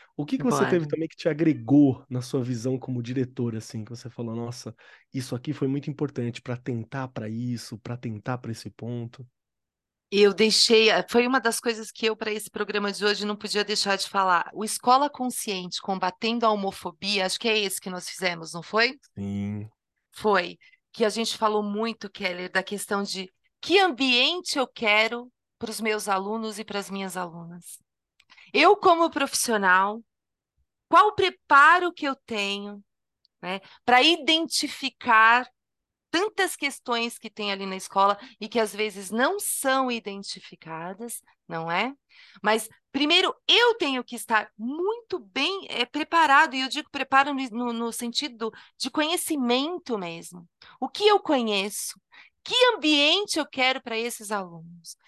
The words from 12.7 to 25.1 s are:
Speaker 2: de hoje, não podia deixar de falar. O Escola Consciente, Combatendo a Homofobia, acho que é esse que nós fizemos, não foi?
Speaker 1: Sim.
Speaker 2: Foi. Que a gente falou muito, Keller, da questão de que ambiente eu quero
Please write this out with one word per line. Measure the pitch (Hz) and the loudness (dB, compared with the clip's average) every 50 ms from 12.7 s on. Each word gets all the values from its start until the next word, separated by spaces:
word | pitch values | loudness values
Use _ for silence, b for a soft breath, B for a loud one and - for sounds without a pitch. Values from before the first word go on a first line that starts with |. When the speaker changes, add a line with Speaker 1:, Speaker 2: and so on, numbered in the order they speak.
| 202 208 202 202 | -2 -2 -2 -2
Speaker 2:
de | 190 175 196 | -4 0 0
hoje, | 208 208 185 208 | 0 0 0 -2
não | 208 208 | -4 -4
podia | 208 - 202 - 208 202 | -6 -6 -4 -2 -2 -2
deixar | 202 214 208 - 202 196 | 0 -2 -2 0 0 0
de | 190 - - | -2 -2 -2
falar. | - 196 190 185 180 170 - - - | -2 0 2 4 2 2 0 -2 -6
O | - 214 | -8 -6
Escola | 214 - - - 247 247 269 294 285 | -6 -6 -2 4 4 6 6 4 2
Consciente, | 277 - 254 247 - - - 220 196 185 180 180 - - | -2 -4 -6 -4 -4 -6 -6 -6 -6 -6 -6 -8 -10 -8
Combatendo | - - 190 190 185 185 - - - 226 233 240 233 220 | -6 -6 -4 -2 -2 -4 -4 -2 -2 -2 0 2 2 2
a | |
Homofobia, | 214 202 196 196 190 - - 180 165 _ - 196 208 196 185 | 2 2 0 -4 -6 -6 -10 -12 -12 _ -6 -4 -2 0 0
acho | 190 - - | 0 -2 -2
que | - 233 | 0 0
é | 214 214 | 0 0
esse | 202 190 - - | 0 -2 -4 -6
que | - 196 | -8 -8
nós | 185 180 - - | -10 -10 -10 -12
fizemos, | - - 190 180 175 165 165 160 156 | -10 -4 -4 -4 -4 -4 -8 -10 -10
não | 170 160 | -12 -10
foi? | - 202 220 233 254 - 277 _ _ _ | -2 0 2 2 2 0 -6 _ _ _
Speaker 1:
Sim. | - 202 202 202 202 202 202 208 208 - 107 - _ _ _ _ _ _ _ | -10 -8 -6 -6 -4 -4 -4 -6 -8 -10 -12 -18 _ _ _ _ _ _ _
Speaker 2:
Foi. | _ - - 214 202 185 180 180 175 b b b b b _ _ | _ -4 0 2 2 2 0 -2 -8 b b b b b _ _
Que | - - 226 | -4 -2 -2
a | 208 | 0
gente | 202 220 226 - - - | 0 -2 -4 -4 -4 -2
falou | 220 214 214 214 | -2 0 0 0
muito, | 208 202 202 208 220 226 220 - - 196 | -2 -2 -4 -4 -4 -4 -6 -8 -12 -14
Keller, | - - 202 185 180 180 180 180 | -12 -6 -6 -6 -6 -6 -8 -4
da | - 190 190 | -2 -2 -2
questão | - 208 196 - - 208 196 202 | -2 -6 -8 -6 -4 -4 -4 -2
de | 202 - 196 185 - _ _ _ _ _ _ | -4 -6 -10 -10 -12 _ _ _ _ _ _
que | - - 330 403 | -2 2 4 4
ambiente | 381 359 262 - 269 262 247 240 262 302 339 359 359 - - 294 | 4 4 2 0 0 2 4 4 4 2 0 -4 -6 -4 -2 -2
eu | 254 - | -2 -4
quero | _ - 233 208 208 214 220 226 | _ -4 0 2 4 4 4 2